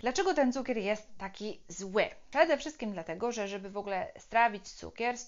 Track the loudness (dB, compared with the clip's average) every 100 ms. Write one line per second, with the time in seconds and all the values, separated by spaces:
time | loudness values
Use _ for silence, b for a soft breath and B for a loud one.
0 | -2 2 2 4 4 2 -2 0 0 -2
1 | -4 -10 -10 -8 -8 -8 -12 -10 0 2
2 | 2 0 -4 4 6 4 0 -6 -6 -6
3 | -6 -4 -4 -2 -4 -6 -6 -8 -4 -4
4 | -4 -10 -2 4 4 2 -8 -12 -14 -4
5 | -2 -2